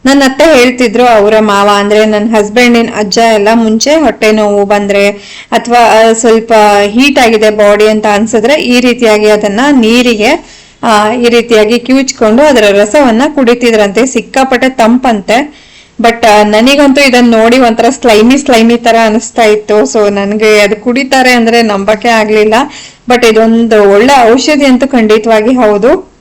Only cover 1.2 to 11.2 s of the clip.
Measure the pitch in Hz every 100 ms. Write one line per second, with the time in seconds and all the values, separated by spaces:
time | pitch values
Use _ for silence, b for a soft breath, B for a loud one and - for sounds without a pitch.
1.2 | 202 220 214 202 202 202 202 214 214 214
2.2 | 214 220 208 220 247 233 233 - 208 226
3.2 | 233 214 202 233 220 220 269 311 269 -
4.2 | 220 214 208 202 202 208 202 202 202 202
5.2 | B B B 226 240 240 226 220 226 226
6.2 | 240 226 226 220 208 202 202 220 285 277
7.2 | 233 220 214 214 202 208 214 214 214 208
8.2 | 220 226 226 302 240 247 254 240 226 214
9.2 | 214 208 208 196 277 277 220 240 247 214
10.2 | 220 339 B B B B 233 208 214 247